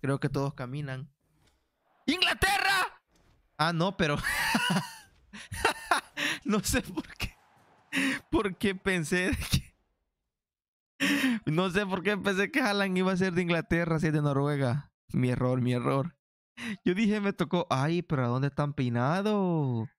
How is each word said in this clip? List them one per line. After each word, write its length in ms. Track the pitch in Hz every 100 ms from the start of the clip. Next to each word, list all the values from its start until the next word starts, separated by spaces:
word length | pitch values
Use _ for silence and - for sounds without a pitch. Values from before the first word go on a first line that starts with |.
creo 200 | 135 135
que 80 | 143
todos 240 | 143 139
caminan. 580 | - 123 139 147 131 147 _ _ _ _ _ _ _ _ _ -
¡Inglaterra! 960 | 349 349 226 381 403 381 392 - - _ _ _ _ _ _
Ah, 160 | 156
no, 240 | 170 180 196
pero 200 | 165 147
<laughs> 2250 | - - - - 480 202 - - - _ _ - - - 440 - - 320 - - 294 -
no 160 | - 208
sé 220 | - 262
por 260 | - 190 -
qué... 200 | - - - _ _ _ _ _ 277 269 226 -
¿Por 280 | - 202 180
qué 160 | 202
pensé 560 | 190 - 185 151 180 180
de 60 | 285
que... 380 | - - - _ _ _ _ _ _ _ _ _ _ _ _ _ - 285 262 233 -
No 240 | 156 185
sé 160 | 175 202
por 160 | 190
qué 160 | 175 208
pensé 320 | 202 190 202
que 100 | 285
Haaland 380 | 254 202 196 185
iba 140 | 185
a 40 | 185
ser 160 | 190
de 100 | 170
Inglaterra, 580 | 175 170 156 170 170 160
si 80 | 160
es 40 |
de 80 | 156
Noruega. 680 | 147 135 143 147 131 135 - _ _
Mi 180 | - 123
error, 300 | 123 123 127
mi 120 | 123
error. 440 | 123 123 139 135 - _ _ _ - 240 202
Yo 100 | -
dije, 260 | 180 226 214
me 120 | 202
tocó... 360 | - 175 180 -
Ay, 320 | 131 143 175
pero 220 | 170 143
¿a 20 | 123
dónde 220 | 123 139
están 240 | - 147
peinados? 1160 | 147 123 120 127 175 202 208 185 165 139 117 110